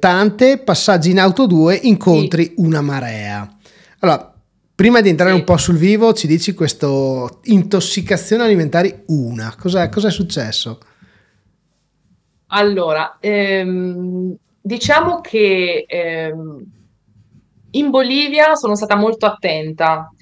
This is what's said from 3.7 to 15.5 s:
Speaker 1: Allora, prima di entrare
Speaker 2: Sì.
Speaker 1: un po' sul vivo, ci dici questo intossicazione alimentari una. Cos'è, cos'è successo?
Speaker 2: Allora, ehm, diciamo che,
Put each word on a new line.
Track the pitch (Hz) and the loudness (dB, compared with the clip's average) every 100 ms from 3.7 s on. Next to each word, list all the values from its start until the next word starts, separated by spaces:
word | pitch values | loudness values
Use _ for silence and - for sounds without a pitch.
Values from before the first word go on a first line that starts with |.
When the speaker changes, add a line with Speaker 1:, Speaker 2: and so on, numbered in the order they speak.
| _ _ _ | _ _ _
Speaker 1:
Allora, | 180 143 - _ _ _ _ | 0 0 -4 _ _ _ _
prima | - 208 240 | 2 4 4
di | 202 | 4
entrare | 156 180 | 2 2
Speaker 2:
Sì. | 180 | 2
Speaker 1:
un | |
po' | - 170 | 2 0
sul | - 165 | 2 2
vivo, | 185 214 226 | 2 4 2
ci | 220 156 | 2 0
dici | 165 202 | 0 -2
questo | 185 156 - 143 139 135 131 120 - | -4 -4 -2 -2 -2 -2 -4 -8 -8
intossicazione | - 202 170 196 175 202 - 180 - 226 | 0 2 2 -2 -2 -6 -2 -4 0 0
alimentari | 226 190 151 170 190 - - | 2 2 0 0 -2 -4 -4
una. | 156 117 120 110 - | -4 -4 -8 -10 -8
Cos'è, | 180 185 208 | -4 -2 -2
cos'è | 214 208 | -2 -2
successo? | - 175 147 107 - 117 113 _ _ _ _ _ _ _ _ _ _ _ _ _ _ _ _ _ | -2 -4 -6 -6 -6 -8 -12 _ _ _ _ _ _ _ _ _ _ _ _ _ _ _ _ _
Speaker 2:
Allora, | 202 208 190 165 156 - - | 0 0 0 -2 -4 -6 -6
ehm, | 208 208 196 190 185 185 180 180 180 185 185 180 _ _ | -4 -2 0 -2 -2 -4 -4 -6 -8 -6 -8 -10 _ _
diciamo | 196 240 - 302 330 339 | -10 -4 0 2 0 -4
che, | - 220 208 | -4 0 2